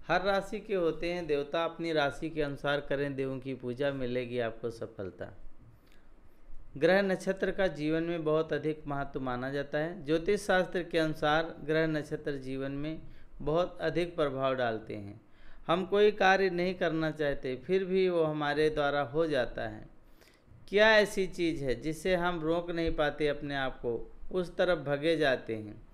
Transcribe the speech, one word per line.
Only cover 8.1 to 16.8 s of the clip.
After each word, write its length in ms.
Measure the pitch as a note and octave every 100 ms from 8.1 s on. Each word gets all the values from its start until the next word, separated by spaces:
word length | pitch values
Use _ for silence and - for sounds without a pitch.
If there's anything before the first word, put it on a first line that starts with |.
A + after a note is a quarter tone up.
| E3+
बहुत 300 | D3+ D#3 D#3
अधिक 300 | D3 C#3+ D#3 C#3+
महत्व 340 | C#3 C#3 D3
माना 280 | C3 B2 C3
जाता 260 | C#3+ C#3 D3
है। 280 | D#3+ G3 C#3
ज्योतिष 400 | E3 E3+ G3+ G3+
शास्त्र 380 | F#3 F3+ F#3
के 140 | E3+ E3+
अनुसार 540 | D#3+ D3+ D3+ D#3 E3 -
ग्रह 240 | D3 D#3 D#3+
नक्षत्र 480 | D3+ D3 D3+ D#3 C#3+
जीवन 340 | C3 C3 C3+
में 280 | C#3 D3+ D#3+ - - - -
बहुत 360 | C#3 D#3+ F3 -
अधिक 340 | E3 D#3 F3 E3+
प्रभाव 400 | D3 C3 C3+ C3
डालते 400 | A#2+ A2 A2+ A2
हैं। 240 | G2+ G#2 - - - - -
हम 180 | E3+ F#3
कोई 260 | G3+ G#3+
कार्य 360 | G#3 F#3+ F#3+ F#3+
नहीं 220 | F3 F3+
करना 360 | F#3